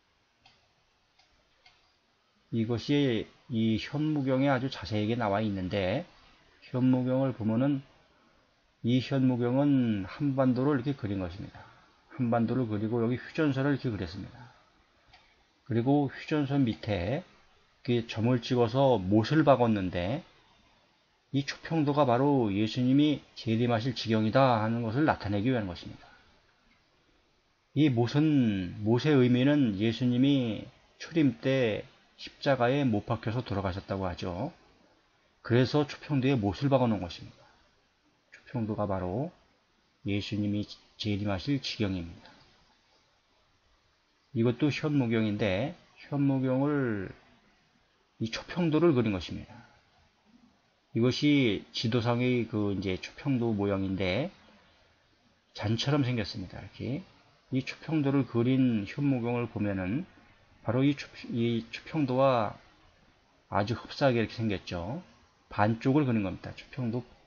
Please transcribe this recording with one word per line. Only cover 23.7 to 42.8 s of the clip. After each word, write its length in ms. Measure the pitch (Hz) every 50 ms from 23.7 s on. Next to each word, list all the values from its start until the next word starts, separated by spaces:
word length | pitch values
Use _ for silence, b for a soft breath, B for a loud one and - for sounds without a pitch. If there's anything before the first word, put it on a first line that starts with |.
| 117 110 113 135 117
지경이다 680 | - - 107 113 110 107 110 110 131 135 131 120 107 107
하는 200 | 110 117 117 120
것을 200 | 110 104 135 160
나타내기 480 | 143 101 - - 98 104 104 101 131
위한 160 | 131 117 104 92
것입니다. 400 | 85 - - - 110 - - - - - _ _ _ _ _ _ _ _ _ _ _ _ _ _ _ _ _ _ _ _ _ _ _ _ _ _ _ _ _ _ -
이 160 | 139 151 147
못은, 920 | 127 117 120 113 - 143 156 156 151 139 123 110 101 95 92 90 98 110 104
못의 280 | 107 117 123 - 151 151
의미는 640 | 131 123 123 123 123 127 143 147 147 135 113 98 92
예수님이 880 | 107 117 113 - 127 123 120 120 131 139 143 135 123 113 101 - - - - _ _ _ _ -
초림 440 | - - 165 170 151 131 113 -
때 440 | - 135 131 135 123 110 101 98 - - _ _ _ _ _
십자가에 680 | - - - - - - 147 135 120 120 120 135 143 143
못 200 | 127 107 104 -
박혀서 380 | - 117 110 - 117 107 127 117
돌아가셨다고 640 | - 98 98 95 95 87 98 - - 104 98 95 92
하죠. 460 | 85 - - 95 87 90 127 - - - _ _ _ _ _ _ _ _ _ _ _ _ _ _ _ _
그래서 440 | - - 117 123 131 120 - 151 147
초평도에 500 | 139 - - - - 143 135 120 135 143
못을 340 | 120 98 101 90 - 143 139
박아놓은 320 | 139 127 127 117 110 113
것입니다. 340 | 92 85 - - - - - - - _ _ _ _ _ _ _ _ _ _ _ _ _ _ _ _ _
초평도가 560 | - - _ - - 123 107 104 107 98 104 101
바로 420 | 95 95 92 90 92 120 - 180 - _ _ _ _ _ _ _ _ _ _ _ _ _ -
예수님이 600 | 104 101 101 101 - 107 101 104 104 101 104 101 - - - _ _ _
재림하실 680 | - - 107 101 98 101 104 98 92 - 143 139 139
지경입니다. 680 | - - - - 107 98 95 90 85 85 87 - - - - - - _ _ _ _ _ _ _